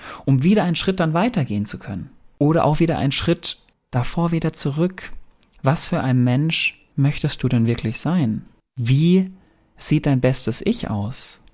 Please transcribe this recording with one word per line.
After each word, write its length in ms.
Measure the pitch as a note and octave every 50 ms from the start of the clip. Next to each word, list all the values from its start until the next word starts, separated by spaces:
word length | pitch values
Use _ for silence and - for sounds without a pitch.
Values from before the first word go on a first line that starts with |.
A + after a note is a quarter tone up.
| - - - - -
um 160 | - C3+ C3
wieder 220 | C3 F3 G#3+ G#3 E3
einen 120 | F3 E3+
Schritt 240 | - - - F#3 F#3
dann 140 | F3 D#3+ D#3
weitergehen 520 | E3+ F#3+ B3 A#3+ G3 D3 - G#2 G#2 G2+
zu 120 | - - -
können? 320 | - - G2+ - - - - - _ - _ _
Oder 260 | C#3+ D3 D#3+ E3 -
auch 140 | C#3 D3+ -
wieder 180 | E3+ D#3+ D#3 E2+
einen 140 | F#2+ C#3
Schritt 480 | C#3 - - - C#3 - - - - _ _ _ _ _ _ _
davor 400 | - C3 A#2+ - - - E3+ E3+
wieder 200 | E3+ E3 D#3+ D#3+ D3+
zurück. 580 | - - D3 C#3 D3 E3+ F#3 F#3 - - - - - - - _ _ _ _ _ -
Was 260 | - C3+ D3 - - -
für 120 | - E3
ein 220 | - C3 B2+ B2+ B2
Mensch 560 | B2 B2 C3 D3+ D#3+ E3 - - - - _ _ _ _
möchtest 480 | - C3+ C#3+ D3 - - D3 - - -
du 40 | B2
denn 200 | C3 A#2+ A2+ A2+
wirklich 320 | A#2 A#2 - A2 A2 -
sein? 420 | - C#3 E3+ F#3 D3+ A2 G#2+ - - - _ _ _ _ _
Wie 540 | - A#2+ A#2 C3 C#3 D#3 E3+ F3+ F#3+ F#3+ F#3+ - - _ _ _ _ _ _ _ -
sieht 300 | - - D3+ D3+ - D3+
dein 120 | C#3 B2+
bestes 440 | B2 B2+ B2+ - - - - - -
Ich 240 | - A3+ - - -
aus? 540 | A2 G#2 G2+ G#2+ C3 - - - - - _ -